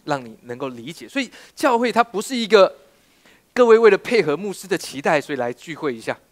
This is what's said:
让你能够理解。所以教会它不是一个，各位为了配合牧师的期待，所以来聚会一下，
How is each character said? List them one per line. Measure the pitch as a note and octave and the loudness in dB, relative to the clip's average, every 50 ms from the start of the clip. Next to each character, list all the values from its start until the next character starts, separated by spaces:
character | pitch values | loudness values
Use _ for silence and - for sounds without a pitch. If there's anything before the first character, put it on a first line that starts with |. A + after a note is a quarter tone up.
| - | -8
让 | D3+ C#3+ C3+ B2 | -6 -6 -6 -6
你 | A2+ A2 - - | -12 -20 -20 -16
能 | A#2+ A#2+ B2+ | -14 -12 -10
够 | C#3 C3+ | -10 -10
理 | B2 A#2 A2+ C3+ - | -10 -12 -14 -14 -14
解。 | - A#2+ - | -16 -14 -10
所 | - C#4 | -6 -6
以 | B3+ - - - - - _ | -6 -8 -10 -20 -20 -20 _
教 | - D#4+ C#4 A#3+ A3+ | -2 -2 0 0 0
会 | B3 A#3 | 0 0
它 | - A3+ A#3 | 0 0 0
不 | A#3 - G3 | 0 -2 -8
是 | - - C4 | -8 -6 -6
一 | A#3+ - | -6 -2
个， | F3+ A3 G3+ F#3 - - - _ _ _ _ _ _ _ _ _ _ _ _ _ _ - | 4 4 6 6 4 2 -4 _ _ _ _ _ _ _ _ _ _ _ _ _ _ 0
各 | - B3 | 2 6
位 | A#3 A3 A3+ | 6 6 8
为 | A#3 G#3+ | 8 6
了 | G3 | 6
配 | - - - B3 A3 D#3 | 4 0 -2 0 0 0
合 | D3+ C#3+ | 0 -2
牧 | D#3+ G#3 G3+ F3+ | -4 -4 -10 -10
师 | - - F3+ | -10 -8 -6
的 | - | -6
期 | D#3 - - - C3+ | -6 -6 -8 -10 -6
待， | C#3+ G3 E3 C#3+ | -2 0 0 0
所 | - - D3 | -2 -4 -6
以 | B2 | -6
来 | A#2+ A#2+ B2 | -6 -6 -8
聚 | _ - F3 D3+ | _ -14 -16 -12
会 | - D#3+ C#3+ A#2+ | -8 -6 -6 -6
一 | A2+ | -6
下， | - C#3 B2 - _ _ | -8 -10 -10 -10 _ _